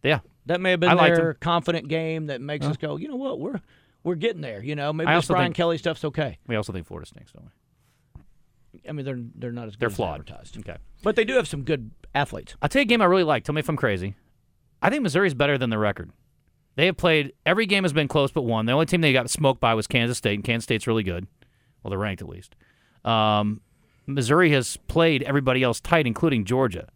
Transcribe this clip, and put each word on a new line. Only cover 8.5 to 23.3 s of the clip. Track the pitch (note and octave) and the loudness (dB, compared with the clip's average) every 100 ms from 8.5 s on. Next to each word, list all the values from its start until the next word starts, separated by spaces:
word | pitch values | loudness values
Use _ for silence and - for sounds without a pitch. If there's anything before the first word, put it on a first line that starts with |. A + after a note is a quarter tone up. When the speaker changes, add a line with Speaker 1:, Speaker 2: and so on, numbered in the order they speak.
| _ _ - - | _ _ -20 -12
Speaker 2:
I | |
mean, | D3+ C3+ | -10 -8
they're, | B2+ A#2 - | -8 -12 -12
they're | A#2+ | -10
not | A#2+ A2+ | -10 -12
as | G#2 | -6
Speaker 1:
They're | A#2 | -6
Speaker 2:
good | |
as | G2+ | -4
Speaker 1:
flawed. | F#2+ D2 | -6 -6
Speaker 2:
advertised. | D2 C2+ - - | -14 -18 -16 -16
Speaker 1:
Okay. | - - - - | -14 -16 -18 -6
Speaker 2:
But | G3+ G#3+ | -2 0
they | |
do | G#3+ | 2
have | B3+ E3 | 0 0
some | D3 | -6
good | B2 D3 A2 - - | -4 -4 -4 -18 -6
athletes. | C#3 C#3+ G2+ - - | -2 -2 -6 -14 -6
Speaker 1:
I'll | - | 0
tell | C4+ | 0
you | |
a | B3+ | 2
game | A#3 | 4
I | F#3 | 6
really | F#3 | 4
like. | D#3+ C3+ | 4 0
Tell | - | 0
me | D3 | -4
if | D3+ | -2
I'm | D3+ | 0
crazy. | B2+ F#2+ F#2 - _ _ _ _ _ _ | 0 0 -4 -10 _ _ _ _ _ _
I | F3+ | 0
think | D4 | 2
Missouri's | G#3+ D3 G3 | 0 2 0
better | B2+ C#3+ C#3 | 2 2 2
than | B2 | 0
the | G#2+ | 0
record. | G#2+ G2 E2+ _ _ _ _ _ _ - | 0 -2 -10 _ _ _ _ _ _ 0
They | F3 | 0
have | F3 | 2
played, | F3+ D#3 C#3 - - | 2 2 0 -2 0
every | F#3+ A3 | 2 2
game | G3 | 2
has | F#3 | 2
been | C#3+ C#3+ | 0 0
close | D3+ C#3 | 2 2
but | D#3 | 0
one. | B2 A2+ A2 | 0 0 2
The | |
only | C3+ D#3+ | 2 2
team | F3+ | 2
they | D#3+ | 4
got | C3 A#2 | 4 0
smoked | - C#3+ B2+ | 0 2 4
by | A#2+ | 2
was | A2+ - | 2 0
Kansas | B2+ A#2+ B2 | 0 0 0
State, | A2+ | -2
and | G#2 | -2
Kansas | G2+ A#2 | -2 -4
State's | - A2 - | 0 -2 0
really | A2+ | -2
good. | F#2+ F2 F#2+ _ _ _ _ _ | -2 -6 -8 _ _ _ _ _
Well, | - | -8
they're | F#2+ | -4
ranked | G#2 F#2 | -4 -6
at | F2 | -10
least. | F2 - _ _ _ _ _ | -16 -20 _ _ _ _ _
Um, | A#2 A2+ G#2+ | -2 2 2